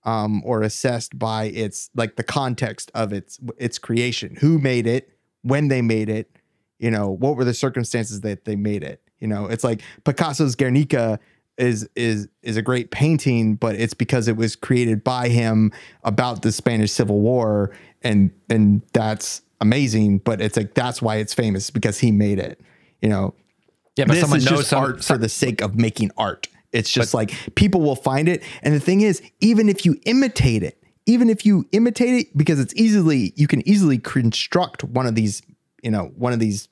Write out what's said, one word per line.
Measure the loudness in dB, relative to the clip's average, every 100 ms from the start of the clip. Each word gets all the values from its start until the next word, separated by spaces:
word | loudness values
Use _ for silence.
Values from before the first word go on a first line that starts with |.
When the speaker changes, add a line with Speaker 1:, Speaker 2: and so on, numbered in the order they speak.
Speaker 1:
um, | -4 -4 -2 -4 -2
or | -2
assessed | -2 -2 -4 -4 -8 -8
by | -6 -4 -6
its, | -6 -8 -8 -10 -6
like, | -6 -6
the |
context | -4 -4 -4 -4 -6 -8 -12
of | -6 -6
its, | -6 -12 -16 -16 -8
its | -8 -8
creation. | -4 -2 -2 -4 -10 0
Who | 2 4
made | 2 0 0
it? | -2 -6 _ _ _
When | -2 0 2
they | 2
made | 2 0 -2
it? | -6 -8 _ _ _ _ _
You | -2
know, | 0 -2
what | -2 -2 0
were |
the | -2
circumstances | 0 -4 -4 -4 -4 -6 -6
that | -8 -8 -6
they | -4
made | -4 -4
it? | -8 -16 _ _
You | -6
know, | -6 -4
it's | -4
like | -2 -4 -8 -6 -4
Picasso's | -2 -4 0 -2 0
Guernica | 2 2 2 0 0 -4 _ _ _ -4
is, | -2 -2 -6 -4
is, | -2 -2 -6 _
is | -6 -4
a |
great | -2 -4 -4
painting, | -2 0 2 0 2 0 0
but | -2 -2
it's | -6
because | -4 -2 0 0
it | 0
was | -2 -4
created | -2 0 2 0
by | -2 -2 0
him | 2 2 2 2 0 -20 _ -4
about | -2 -2 -2
the | -2
Spanish | 0 -2 0 0
Civil | 0 0 2
War, | 2 2 0 0 -2 -6 -20 _
and, | 0 2 2 0 -2
and | 4 4 4 0
that's | -2 0 -4 -8 -12 _ _
amazing, | 0 2 2 2 2 2
but | 0 -2
it's | 0 -2
like, | -2
that's | -2 -2 -2
why | -2 -2
it's | -4
famous, | -2 -2 -2 -4
because | -2 -2 0
he | 2
made | 4 2 0
it, | -4 -12 _ _ _ _
you | -2
know, | 0 -2 -6 _ _ _ _ _ 0
Speaker 2:
Yeah, | 2
but |
Speaker 1:
this | 4
Speaker 2:
someone | 4 2
Speaker 1:
is | 2
Speaker 2:
knows | 0
Speaker 1:
just | 2
Speaker 2:
some, | 0
Speaker 1:
art | 0 -4
for |
Speaker 2:
some | -2 -2
Speaker 1:
the | -2
sake | -2 -2 -2
of | -4 0
making | 0 0 -4 -2
art. | -6 -6 -14 _ _
It's | -4 -2
just | -2 0
Speaker 2:
But | 0
Speaker 1:
like, | -2 -6 -8 2
people | 2 4
will | 0 0
find | 0 2 0
it. | -2 -8 -6
And | 0 0
the |
thing | 2 4
is, | 4 0 -6 _
even | 4 4 4
if | 2 2
you | 0 0
imitate | 2 2 2 2 2
it, | -4 _ _ _ 0
even | 4 4
if | 4 4
you | 2 2
imitate | 2 2 2 2 2 0
it | 0
because | 2 2
it's | 0 2
easily, | 4 4 4 2 0 2
you | 2
can | 2 2
easily | 4 4 2
construct | 0 0 0 0 -2 -2 -2 -6
one | -6 -2 0
of | 0
these, | -2 -4 _ _ _ _
you | -4
know, | -4 -4 -4
one | -2
of | 0
these | -2 -2 -10